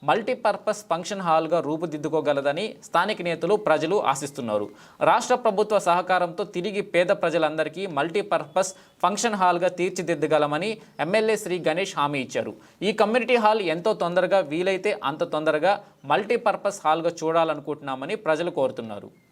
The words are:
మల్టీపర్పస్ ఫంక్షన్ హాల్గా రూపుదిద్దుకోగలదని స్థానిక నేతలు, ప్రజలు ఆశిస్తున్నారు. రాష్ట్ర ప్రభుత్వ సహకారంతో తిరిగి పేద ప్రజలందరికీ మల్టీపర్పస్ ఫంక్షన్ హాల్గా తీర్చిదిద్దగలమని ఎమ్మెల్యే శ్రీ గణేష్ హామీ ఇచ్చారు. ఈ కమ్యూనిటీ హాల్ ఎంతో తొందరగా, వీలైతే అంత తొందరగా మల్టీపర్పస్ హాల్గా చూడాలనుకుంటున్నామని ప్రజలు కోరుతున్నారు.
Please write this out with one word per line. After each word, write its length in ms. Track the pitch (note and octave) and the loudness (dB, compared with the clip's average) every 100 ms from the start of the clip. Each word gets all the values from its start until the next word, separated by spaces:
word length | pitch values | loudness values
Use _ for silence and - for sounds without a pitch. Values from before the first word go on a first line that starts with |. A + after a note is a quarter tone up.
| C#3 | 2
మల్టీపర్పస్ 720 | F3 A3 B3 A3 G3+ - G#3 - | 0 0 -2 0 -2 -2 -6 -2
ఫంక్షన్ 340 | E3 F3+ G3+ F3 | -4 -4 -6 2
హాల్గా 320 | D#3+ D#3+ E3+ C#3+ | 2 2 0 0
రూపుదిద్దుకోగలదని 960 | D#3+ E3+ D3+ D#3 D#3 D3 C#3 C#3 D3 G#3+ - - | -4 -4 -4 -2 -2 0 0 0 -2 -6 -10 -2
స్థానిక 340 | E3+ F#3 G#3 F3 | 0 0 -2 -4
నేతలు, 260 | E3 F3 G#3 G#3+ | -4 2 2 4
ప్రజలు 280 | D3+ D#3 G3+ B2 | 2 2 0 2
ఆశిస్తున్నారు. 540 | C#3 C#3+ - A#2 G#2+ G#2 - - - D3 | 0 -4 -8 -2 -2 -2 -10 -20 0 4
రాష్ట్ర 260 | G3 A3+ B3 A#3+ | 4 4 2 2
ప్రభుత్వ 320 | G3 G#3+ G#3 F3+ | 2 2 2 4
సహకారంతో 560 | E3+ F3 F#3 F3+ E3+ G3+ F3+ | 2 4 2 0 -4 -6 -4
తిరిగి 260 | F3+ G3 G3+ | -4 -4 -2
పేద 160 | E3+ F3+ G3 | 2 2 2
ప్రజలందరికీ 640 | E3+ D#3+ D#3 D#3 D3+ D#3 G3 D3 | 2 2 0 0 -4 -4 -6 -2
మల్టీపర్పస్ 720 | D#3 F3+ F#3+ E3 D3+ - F#3+ - - _ | -2 -2 -2 -2 0 -2 -2 -4 -20 _
ఫంక్షన్ 360 | F3+ G3+ A#3 G#3 | -2 0 -2 2
హాల్గా 280 | F#3 F3 F3+ F3 | 2 4 0 0
తీర్చిదిద్దగలమని 920 | F3 F#3 E3 E3 D3 D3+ D3 D3 G3 G#3+ - - D3 | -4 -2 -4 -2 2 2 2 0 -4 -8 -14 -6 0
ఎమ్మెల్యే 320 | G#3 A3 G#3+ | 0 2 0
శ్రీ 140 | F#3 F3+ E3 | -2 -2 0
గణేష్ 280 | D#3+ F#3+ D#3+ | -2 -2 -2
హామీ 220 | C#3+ D3 B2 | -2 -2 -4
ఇచ్చారు. 280 | B2 A2+ G#2 - _ F#3 | -4 -6 -8 -18 _ -4
ఈ 40 | G#3+ | 0
కమ్యూనిటీ 360 | A3 A#3+ A#3+ B3 G#3+ | 2 2 2 4 4
హాల్ 180 | A3 F#3 D#3+ | 2 0 -2
ఎంతో 180 | F3+ G3 | 0 0
తొందరగా, 380 | F3 F3+ F3+ F#3+ D3+ | 0 0 2 2 0
వీలైతే 420 | D#3 F#3 F#3 F#3 - C3+ | -2 0 0 -2 -2 -4
అంత 120 | D3 E3+ | -2 -4
తొందరగా 400 | - G#3 D#3 E3+ G3 - _ C#3 | -2 0 2 2 0 -4 _ -2
మల్టీపర్పస్ 680 | D3+ G#3 A#3+ A3 G3 G3+ F#3+ D#3 | -2 0 0 0 0 -4 -4 0
హాల్గా 280 | D#3+ E3 E3 | 0 0 -2
చూడాలనుకుంటున్నామని 960 | D#3+ E3 D#3+ D3+ D3+ C#3+ C#3+ C3 C#3+ G#3+ - | 0 2 2 -2 -6 -8 -6 -8 -6 -6 -2
ప్రజలు 260 | D#3 F3 D3+ | 0 0 0
కోరుతున్నారు. 500 | C3 - A2+ G#2 G2 _ _ | -2 -2 -10 -12 -14 _ _